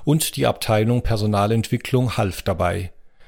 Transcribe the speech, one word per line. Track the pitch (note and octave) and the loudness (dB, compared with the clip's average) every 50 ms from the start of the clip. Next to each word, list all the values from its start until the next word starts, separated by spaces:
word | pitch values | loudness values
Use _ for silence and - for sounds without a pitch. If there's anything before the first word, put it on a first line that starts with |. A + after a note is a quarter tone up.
| - | 0
und | D3 D3 D#3+ - - - C3+ | 0 2 2 0 -2 -2 0
die | C3+ A#2 | 0 0
Abteilung | - - - - A2 G#2+ A2 A2+ A#2+ B2 - | 0 0 0 0 2 2 2 2 2 2 0
Personalentwicklung | - A#2 G2+ G#2 G#2+ G#2 G2+ G2+ G#2+ A2+ A2+ A2 - B2+ A#2 - - - B2 B2+ A#2 - - | 0 0 0 0 0 2 2 2 2 2 0 0 0 -2 -4 -2 0 0 0 2 0 0 0
half | G#2+ F#2+ F2 - | -2 -2 -2 -4
dabei. | - - F#2 D#2+ F2+ F2 - F#2 F#2 F2 - - - - - - - | -4 -4 -2 0 0 0 0 -2 -6 -8 -12 -16 -20 -20 -20 -20 -20